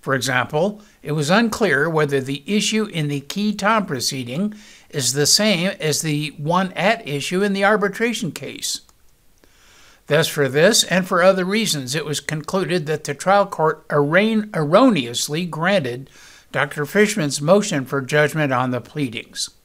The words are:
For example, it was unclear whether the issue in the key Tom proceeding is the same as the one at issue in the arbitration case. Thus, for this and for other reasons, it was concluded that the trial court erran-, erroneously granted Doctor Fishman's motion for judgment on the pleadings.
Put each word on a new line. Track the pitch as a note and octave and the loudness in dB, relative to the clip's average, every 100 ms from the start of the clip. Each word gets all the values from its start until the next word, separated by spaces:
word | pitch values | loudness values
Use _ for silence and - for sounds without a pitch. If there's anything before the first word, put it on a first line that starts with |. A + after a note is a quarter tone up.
For | - | -2
example, | C3 B2 B2+ A#2+ D3+ F#3+ G#3 - _ | -2 0 -2 -2 -2 -2 -4 -16 _
it | - | -8
was | D3+ C#3+ | -4 2
unclear | F#3+ A#3 G#3+ G#3 C3+ D#3 | 2 2 0 0 2 2
whether | D#3+ D3+ C#3 | 0 0 0
the | B2+ C#3+ - | -2 -8 -2
issue | G#3 G#3 G#3+ | -2 0 -2
in | G#3+ E3+ D3 | -2 -4 -4
the | C#3+ | -4
key | C#3 - G#3 | -6 -4 -2
Tom | G#3 G3 A3 F#3 | 0 0 0 0
proceeding | C3+ - C3+ A#2+ C3+ G#3 G#3 - - - | -4 -4 -6 -6 -4 -4 -6 -20 -20 -12
is | D3+ B2+ | -4 -2
the | C3+ D3 | 0 2
same | - G#3+ F#3 F3+ F#3 | 4 4 2 0 -2
as | D#3 C#3+ | -4 -2
the | D#3+ D3 D3+ - | -2 -2 -4 -8
one | D3 F3 F#3+ | -2 0 0
at | F3+ F3 A3+ - | 0 0 0 -2
issue | C#3+ C3+ F3+ | -6 -2 -2
in | G3+ | 0
the | G3 | 2
arbitration | G3+ G#3+ G3+ F#3+ A#3 A3+ F3 | 2 4 0 -2 -4 -2 -6
case. | - C3+ A#2 - - _ _ _ _ _ _ _ _ _ - - _ _ | -8 -12 -8 -8 -8 _ _ _ _ _ _ _ _ _ -20 -20 _ _
Thus, | D3 D#3+ | 2 2
for | - C#3 | 0 0
this | C3+ F3 A#3 | 4 4 4
and | - F3 F#3 | 2 0 0
for | F#3+ | 4
other | F3+ F#3+ | 4 4
reasons, | F3+ G#3 G#3 D3+ B2+ D3+ | 2 0 0 -2 -4 -6
it | |
was | D3+ D3 | -4 -6
concluded | - D#3 D3+ F#3+ F3 F3 D3+ | -4 -6 -4 -2 0 -2 -2
that | D3+ | -6
the | - | -6
trial | C#3 - G3+ F#3+ | -6 2 4 4
court | - D#3 D#3 - | 0 0 0 -2
erran-, | D3+ C#3+ E3+ G#3+ A3 G#3+ | 0 4 4 4 0 -2
erroneously | F3+ D3 F3+ C4 F#3+ A#2+ A#2+ - D3+ | -4 4 6 6 4 -2 -6 -4 -4
granted | F3+ D#3 E3+ G3 C3 B2 C3+ - - - _ | -4 -2 0 2 0 -8 -12 -20 -20 -20 _
Doctor | C#3 C#3+ D#3 C#3+ | -2 -2 -2 -4
Fishman's | G3+ G#3 G#3 D3+ C3 | 2 2 2 -2 -2
motion | D3 G3 G3+ D3+ | 4 4 4 -4
for | B2 C#3 | -2 -4
judgment | B2+ D3+ D3+ D#3 D3 | 0 2 2 2 0
on | B2+ B2+ | 0 0
the | B2 | -2
pleadings. | A#2 D3+ C3+ A2+ - - - _ | -6 -6 -6 -6 -12 -10 -10 _